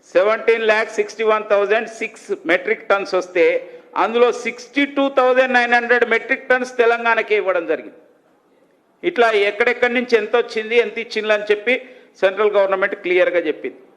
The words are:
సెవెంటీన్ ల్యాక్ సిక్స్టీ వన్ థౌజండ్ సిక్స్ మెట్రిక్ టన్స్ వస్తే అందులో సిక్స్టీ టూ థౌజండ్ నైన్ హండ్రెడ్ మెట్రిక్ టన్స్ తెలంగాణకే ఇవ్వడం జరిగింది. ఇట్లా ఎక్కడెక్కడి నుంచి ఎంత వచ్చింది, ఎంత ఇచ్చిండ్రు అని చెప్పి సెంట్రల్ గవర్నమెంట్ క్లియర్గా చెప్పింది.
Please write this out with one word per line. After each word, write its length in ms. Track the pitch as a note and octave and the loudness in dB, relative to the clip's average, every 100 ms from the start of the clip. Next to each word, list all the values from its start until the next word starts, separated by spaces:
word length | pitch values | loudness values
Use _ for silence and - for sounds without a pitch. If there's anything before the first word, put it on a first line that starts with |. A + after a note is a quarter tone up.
| _ | _
సెవెంటీన్ 520 | E3+ G3 A3 A3+ A3+ A3 | 0 2 0 0 0 2
ల్యాక్ 240 | G#3+ A3 - | 0 0 -4
సిక్స్టీ 260 | G#3 - A3 | -6 -2 0
వన్ 140 | G#3+ G#3 | 0 2
థౌజండ్ 380 | G3+ G3+ G#3+ A3+ - | 0 2 0 -2 -10
సిక్స్ 280 | G#3+ - - F#3+ E3 | -12 -12 -10 -8 -2
మెట్రిక్ 380 | F3+ G#3 G#3+ - | -2 0 -6 0
టన్స్ 240 | G3 F#3+ F#3 | -2 0 -4
వస్తే 260 | F3+ F3 E3 E3+ - - - - | -2 2 2 2 -6 -20 -10 -4
అందులో 240 | F#3+ A#3 A#3+ - A3+ | -2 2 2 2 -8
సిక్స్టీ 380 | - - C#4 C#4 C#4 | -10 -8 -2 -2 0
టూ 80 | C#4 C4+ | 0 2
థౌజండ్ 340 | B3+ B3+ C4 B3 | 2 4 4 2
నైన్ 160 | A#3+ A#3+ | 2 0
హండ్రెడ్ 280 | A#3 A#3+ A#3 | 2 0 2
మెట్రిక్ 340 | A3+ A3+ C4 - | 0 -2 -6 0
టన్స్ 220 | B3+ B3 - | -2 -2 0
తెలంగాణకే 540 | A#3 A#3 A#3 A3 G#3+ G#3+ | 2 2 0 0 0 -2
ఇవ్వడం 220 | F#3 F3+ E3 | 0 -2 -2
జరిగింది. 280 | D#3 G#2+ - _ _ _ _ _ _ _ _ _ _ F3 | -6 -6 -20 _ _ _ _ _ _ _ _ _ _ -6
ఇట్లా 180 | F3 A#3 G#3+ G3+ | 2 2 4 0
ఎక్కడెక్కడి 440 | G#3 A#3+ A#3+ B3 A#3+ | 0 -2 2 0 0
నుంచి 160 | B3 A3 | 0 0
ఎంత 120 | G#3+ A#3+ | 2 -2
వచ్చింది, 340 | A#3 A3+ G#3+ A#3+ A3 | -2 -6 0 0 0
ఎంత 120 | A3+ | -4
ఇచ్చిండ్రు 300 | A3+ A3 G#3+ G#3+ | -8 -6 -2 -2
అని 100 | G#3 | 0
చెప్పి 220 | G#3 A#3+ B3 - - _ _ | -2 0 -4 -4 -20 _ _
సెంట్రల్ 320 | F#3+ F#3+ G#3+ G3+ | -2 2 0 2
గవర్నమెంట్ 380 | G3 F#3+ G3+ G3+ | 0 0 -2 -4
క్లియర్గా 380 | F3+ F3+ F3 F3 D#3 | -2 2 2 0 -2
చెప్పింది. 300 | - C3 - _ | -6 -10 -14 _